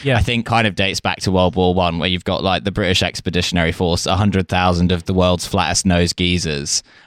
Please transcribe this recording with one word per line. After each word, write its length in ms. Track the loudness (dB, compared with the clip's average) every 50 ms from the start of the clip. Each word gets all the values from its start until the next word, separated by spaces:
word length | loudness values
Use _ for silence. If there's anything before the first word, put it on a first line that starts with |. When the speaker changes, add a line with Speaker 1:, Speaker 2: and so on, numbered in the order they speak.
| -4
Speaker 1:
Yeah. 160 | 0 0 2
Speaker 2:
I 20 | 2
think 220 | 0 0 -2 -2
kind 220 | 0 0 2 2
of 80 | 0 0
dates 260 | 0 -2 -2 -2 -2
back 200 | -4 -4 -4 -2
to 100 | -2 0 2
World 240 | 4 2 2 2
War 160 | 2 2 2 2
One, 260 | 2 0 0 0 0
where 100 | -2 -2
you've 160 | -2 -2 -2
got, 200 | -2 -4 -2 0
like, 200 | 0 -2 0 -2
the 80 | -4 -2
British 300 | -2 0 0 0 0 0
Expeditionary 720 | -2 -4 -6 -6 -4 -2 -2 -2 0 0 0 0 0 0
Force, 320 | 0 0 0 0 0 0
a 120 | -2 0
hundred 320 | 2 2 2 2 0 -2 0
thousand 440 | 0 0 2 2 2 2 2 2 0
of 120 | 0 -2
the 80 | -2 0
world's 320 | 2 2 2 2 0 -2
flattest 400 | -4 -2 -2 0 0 0 0 0
nose 260 | 2 2 2 2 0 0
geezers, 720 | 0 0 2 2 0 0 -2 -4 -4 -4 -4 -4 -4 -6 -8 -20 -20 -20